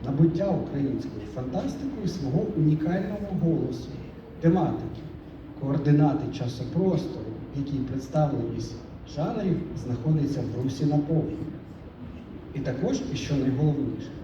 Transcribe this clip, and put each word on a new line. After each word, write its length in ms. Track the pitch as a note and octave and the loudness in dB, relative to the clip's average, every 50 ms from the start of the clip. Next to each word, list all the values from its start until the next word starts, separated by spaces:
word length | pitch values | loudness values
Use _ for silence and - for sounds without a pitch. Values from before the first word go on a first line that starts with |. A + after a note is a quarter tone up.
| A#2 | -2
Набуття 440 | B2 C#3 D3 E3 E3 E3 E3+ G3 G3 | 0 4 6 6 6 6 2 2 2
українською 760 | F3+ D#3 - - - C#3+ C#3+ B2 - - - C3+ A2+ A2 - - - | 2 0 -2 -2 -2 -2 0 0 0 -2 -4 -6 -8 -8 -10 -8 -6
фантастикою 720 | C3 B2+ B2+ C3 - C4+ C#4 C4+ - C4+ C4+ - A3 G3+ | -6 -6 -2 -2 -2 -2 -2 -4 -4 -4 -6 -4 -2 -4
свого 380 | E3+ - - C#3+ C3+ C3 F3 A3 - - | -4 -2 -2 -2 0 2 2 2 2 2
унікального 680 | E3+ D3+ D3+ D#3 D#3 D#3 E3 F3+ G3 G3 G3+ G3+ G#3 G#3 - F#3 D#3 D3 | 4 6 6 6 4 2 2 0 0 0 -2 -4 -4 -4 -2 0 2 4
голосу, 460 | E3 D#3+ C#3+ B2 B2 - - - - - - - - - - - - - - | 4 4 4 2 -2 -2 -4 -6 -8 -10 -10 -10 -12 -12 -14 -16 -14 -12 2
тематики, 600 | E3 E3 F3+ F#3 E3 - - - - - - - - - - - - - - - - - - - | 4 6 6 6 4 2 0 -2 -4 -6 -8 -8 -10 -12 -12 -12 -14 -14 -14 -14 -14 -14 -10 -6
координати 760 | - C3+ C#3 C#3+ - D3 D3 D3 D3+ D3 C#3 - - - - | -2 0 0 2 6 6 8 8 8 6 4 2 -2 -2 -4
часопростору, 880 | - B2+ A#2+ - - C#3+ - - E3 F#3+ F#3+ E3+ D#3 - - - - - - - - - - - | -4 -4 -4 -4 -4 -6 -2 0 2 4 4 4 2 0 -2 -6 -6 -6 -8 -8 -8 -10 -6 -4
в 40 | C#3+ | -4
якій 180 | C3+ - C#3+ | -2 -2 -2
представленість 1000 | C3 B2 - C3 C3 - - - D#3 D3+ C#3+ B2+ A#2+ A2+ A2+ A2+ A2+ G#2+ G#2 - - - - - - - - - | -2 -2 -2 -2 -4 -4 0 4 4 4 4 2 0 -2 -2 -2 -4 -4 -6 -8 -10 -12 -14 -14 -14 -14 -10 -4
жанрів 420 | D3 D#3+ - - G#3+ G3 F#3 D#3+ - - - - - - | -2 -2 0 0 0 2 2 2 0 0 -4 -6 -6 -4
знаходиться 560 | B2 A#2+ A#2+ - D#3 D#3 D#3 C#3 C3+ - B2+ | -4 -4 0 2 4 4 4 4 2 0 0
в 220 | A#2+ G#2+ G#2+ A2+ B2+ | -2 -2 -2 -2 -2
русі 220 | C3 - - D#3 | -2 0 2 2
наповну. 520 | D3 D3 D3 D3 - E3 D#3+ - - - - - - - - - - - - - - - - - - - - - - - - - - - | 4 4 4 2 4 2 2 2 0 -4 -6 -6 -8 -8 -10 -12 -14 -16 -16 -16 -16 -14 -14 -14 -12 -12 -12 -14 -14 -14 -14 -12 -8 -6
І 40 | C#3 | -4
також, 420 | - - - C3 D#3+ A#3+ C#4 - - - - | -2 -2 -2 0 0 0 0 0 -2 -2 -4
і 20 | |
що 200 | - - - D3+ | -4 -2 0 0
найголовніше 760 | C3+ B2 C3 B2+ B2 D3+ D3+ C#3+ C3 B2 A2+ G#2+ G2+ G2+ - - - | 2 2 2 4 4 4 4 4 4 0 -2 -2 -4 -8 -10 -10 -12